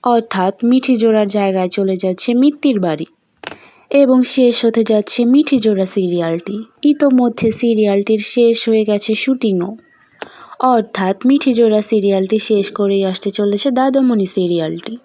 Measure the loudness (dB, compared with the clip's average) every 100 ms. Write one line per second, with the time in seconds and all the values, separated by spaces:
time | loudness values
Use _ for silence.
0 | 2 0 0 -4 -4 -2 0 0 0 0
1 | 2 2 0 0 -2 -2 -2 -2 -2 -2
2 | -4 -4 -2 2 2 2 -2 0 -2 -4
3 | -8 _ _ _ -18 -18 -20 _ _ 2
4 | 4 4 2 2 2 2 0 0 0 0
5 | 0 -2 2 2 2 0 0 0 -2 -2
6 | -2 -2 -2 -4 -6 -10 -12 _ 0 2
7 | 4 4 2 0 -2 0 0 2 2 2
8 | 0 -2 -2 2 2 2 0 0 2 -2
9 | -2 -4 -2 -2 0 0 -4 -8 _ _
10 | _ _ -20 -20 -20 -2 0 2 0 -4
11 | -4 0 0 2 0 2 2 2 0 -2
12 | 0 0 0 -2 0 -2 -2 -2 -2 0
13 | -2 -4 -6 -4 -2 0 -2 0 0 2
14 | 2 0 -2 -2 -2 -2 -4 -6 -12 -14